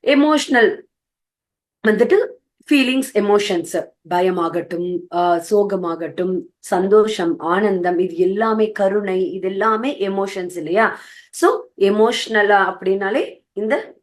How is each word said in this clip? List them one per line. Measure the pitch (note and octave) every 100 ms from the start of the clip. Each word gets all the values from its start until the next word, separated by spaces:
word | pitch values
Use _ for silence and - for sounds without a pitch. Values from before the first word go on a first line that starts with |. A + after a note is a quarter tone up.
எமோஷனல் | - C#4+ D4 D4+ - B3+ A3 - - _ _ _ _ _ _ _ _ _ A3
வந்துட்டு | G3+ A#3+ G4 - - _ _ -
ஃபீலிங்ஸ், | D4 B3 C4 C4
எமோஷன்ஸ், | G#3 G3+ G3+ G3+ F3 E3 F3 - _ D#3
பயமாகட்டும், | F3 F#3 F#3 E3+ E3+ E3 E3+ F3+ F3+ -
ஆ, | F3 F3 E3+ E3+
சோகமாகட்டும், | G#3 G3+ F#3+ F3 E3 E3 - F3+ F#3 - _
சந்தோஷம், | - F3+ F#3+ G#3 G#3+ G#3+ E3+ D3+
ஆனந்தம், | D#3+ F#3 G#3 F#3+ F3+ F3
இது | F3+ E3+
எல்லாமே, | F3+ G3 A3 A3 G#3+
கருணை, | G#3+ G3 G#3 G3+ F#3 F#3
இது | F#3+ F#3
எல்லாமே | G3 A3 A3 B3+ D4
எமோஷன்ஸ் | G3 G3 G3 G3 F3+ F3
இல்லையா? | D#3 F#3 A3 - - - -
So, | - E4+ - - -
எமோஷனலா | G3 G#3 A3 A#3+ - A3 G3+ G3+ F#3
அப்படின்னாலே | F#3 F#3+ G3 G3 B3 - - _
இந்த | - G#3+ D4 G#4+ -